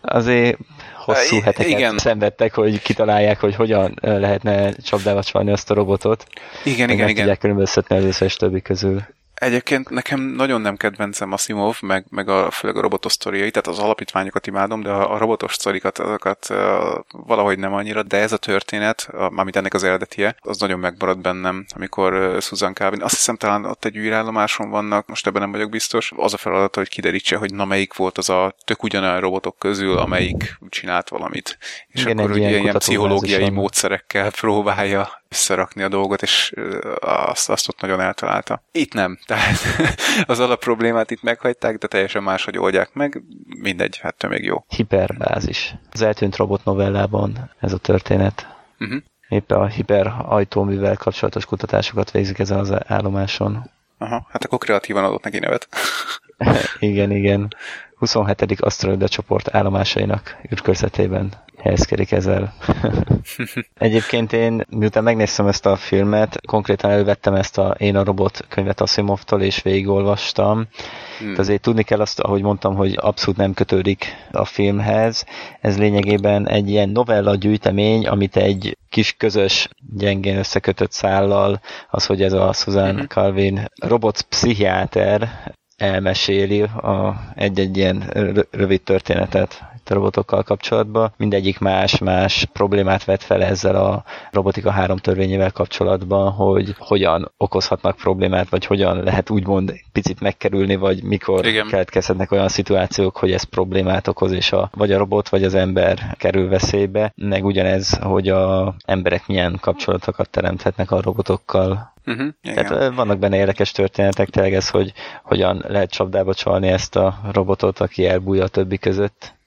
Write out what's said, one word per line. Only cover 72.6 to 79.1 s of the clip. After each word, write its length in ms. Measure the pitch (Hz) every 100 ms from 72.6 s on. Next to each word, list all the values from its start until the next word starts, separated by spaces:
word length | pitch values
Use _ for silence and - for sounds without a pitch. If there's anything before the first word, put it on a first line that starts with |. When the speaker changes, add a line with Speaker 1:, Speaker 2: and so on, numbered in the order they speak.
| 101
Speaker 1:
hogy 200 | 98 98 95
abszolút 360 | - - - 95
nem 180 | 98
kötődik 520 | 95 - 95 95 98 - - -
a 120 | -
filmhez. 800 | - - 101 101 104 107 113 110 - - - -
Ez 180 | - 101
lényegében 720 | 104 104 98 104 101 101 101
egy 200 | 110 101
ilyen 180 | 104 101
novella 460 | 107 120 107 101
gyűjtemény, 720 | 101 101 107 107 98 104 113 107
amit 280 | 101 98 -
egy 400 | 98 98 101 - _
kis 220 | - 107